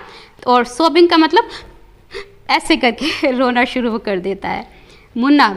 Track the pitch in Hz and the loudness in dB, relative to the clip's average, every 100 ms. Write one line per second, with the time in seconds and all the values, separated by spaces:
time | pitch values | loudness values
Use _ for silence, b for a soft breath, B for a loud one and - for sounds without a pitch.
0 | B B B B - 247 240 - 320 311 | B B B B 0 0 0 0 2 4
1 | 349 339 320 349 466 - - - - - | 4 4 2 2 0 -6 -20 -20 -20 -20
2 | - B B - - 269 - 302 247 233 | -18 B B -16 -4 -4 0 0 0 -2
3 | 294 - 294 254 254 247 247 254 240 226 | -6 -4 -2 0 0 0 -2 -2 -4 -4
4 | 226 190 180 190 180 185 220 b b b | -6 -6 -6 -8 -8 -10 -10 b b b
5 | b 233 262 294 233 | b -4 2 4 4